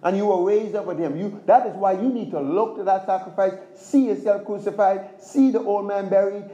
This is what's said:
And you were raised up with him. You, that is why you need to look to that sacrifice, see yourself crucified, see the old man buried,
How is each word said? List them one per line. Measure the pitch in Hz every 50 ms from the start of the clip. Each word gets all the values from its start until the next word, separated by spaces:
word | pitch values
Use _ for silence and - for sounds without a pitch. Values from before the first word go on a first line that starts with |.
| -
And | 175 190 196
you | 208
were | 208 196 180 175
raised | 196 208 214 220 208 170
up | 208 -
with | 170 175 156
him. | 170 147 139
You, | 160 196 208 202 - -
that | - - 254 247 220
is | -
why | 196 196 190
you | 185 185 214 262
need | 254 233 208 -
to | - 156
look | 143 135 160 196 220 220 226 -
to | 196
that | 190 190 190 190
sacrifice, | - 190 185 - 196 - - 196 190 190 - - - -
see | - - - - 277 262 233
yourself | 202 196 - 214 202 202 202
crucified, | - 208 202 202 202 196 208 208 190 196 196 196 - - -
see | - - - 285 269 262
the | 214 220
old | - - 202 202 202 202
man | 202 202 196 190
buried, | 190 196 202 196 202 208 202 -